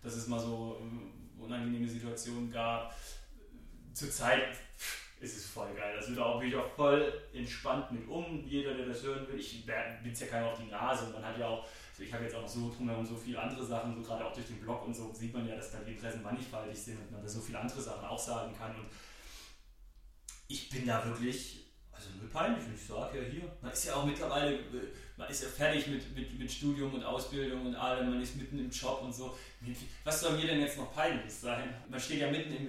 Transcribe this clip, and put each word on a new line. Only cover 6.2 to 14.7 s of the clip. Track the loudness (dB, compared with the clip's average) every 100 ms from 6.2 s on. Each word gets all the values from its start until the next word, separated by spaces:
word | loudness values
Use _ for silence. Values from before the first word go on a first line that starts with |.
| 4 4
bin | 4
ich | 2
auch | 2
voll | 6 10 10 8 2 -4
entspannt | -4 -4 -2 2 2 2
mit | -4 -2
um. | -2 -2 -4 0
Jeder, | 2 2
der | 0 0
das | -2
hören | -2 -2 -2
will, | -4
ich | -4 -6 -2
wer-, | -2 -2 -4
bin's | -6 -4
ja | 0
keiner | 2 2
auf | 0
die | -4
Nase. | 0 2 2 0
Und |
man | -4
hat | -4 0
ja | 2
auch, | 0 -2 -12 -14 -10
ich | -6
hab | -2
jetzt | -2
auch | -2
noch | -4
so | -2 -2 0
drumherum | 0 2
so | 0 -2
viel | -4 -2
andere | -2 -2
Sachen, | 0 0 0
so | -2
gerade | -2 -2 -2
auch |
durch | -4 -6
den | -6
Blog | -2